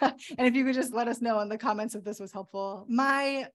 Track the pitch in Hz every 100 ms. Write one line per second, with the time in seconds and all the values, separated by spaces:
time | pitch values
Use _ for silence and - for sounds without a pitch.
0 | 277 - - 254 254 254 262 262 262 226
1 | 233 233 233 214 208 214 262 208 220 208
2 | 202 208 196 196 190 196 196 196 208 233
3 | 269 277 277 269 247